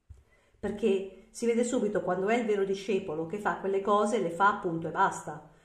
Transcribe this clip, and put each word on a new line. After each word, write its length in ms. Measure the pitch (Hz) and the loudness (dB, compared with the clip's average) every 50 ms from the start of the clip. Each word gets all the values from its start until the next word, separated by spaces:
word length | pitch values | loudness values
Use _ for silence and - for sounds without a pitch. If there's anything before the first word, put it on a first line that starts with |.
| _ - - - _ _ _ _ _ _ _ _ | _ -20 -20 -20 _ _ _ _ _ _ _ _
Perché 680 | - 202 - - 233 208 196 185 - - - - - - | -6 -6 -4 0 2 2 2 2 0 -4 -10 -16 -20 -20
si 160 | - - 240 | -10 -2 0
vede 180 | 233 233 233 247 | 2 2 2 2
subito 380 | - 269 240 208 202 - 180 - | 2 0 0 0 0 0 0 0
quando 260 | 180 180 185 190 208 | 0 0 0 2 2
è 80 | 226 | 2
il 100 | 247 220 | 2 2
vero 180 | 208 208 196 196 | 2 0 0 0
discepolo 640 | 190 190 190 - - 202 185 - - 151 160 165 | 0 -2 -2 -2 -2 -2 -2 -2 -2 -4 -6 -4
che 120 | 160 151 135 | -6 -6 -4
fa 200 | - - 170 - | -2 -2 -2 -2
quelle 240 | - 196 196 196 196 | -2 -2 -2 0 2
cose, 380 | 220 202 208 208 214 247 220 | 2 4 4 4 2 2 0
le 100 | 180 170 | 0 -2
fa 260 | 165 - 196 208 214 | 0 2 4 4 4
appunto 320 | 214 - 180 165 165 165 160 | 2 0 -2 -2 -2 -4 -4
e 40 | 147 | 0
basta, 560 | 175 196 180 - - - 165 151 156 - - - _ _ | 2 2 2 2 -2 -8 -10 -12 -12 -14 -18 -20 _ _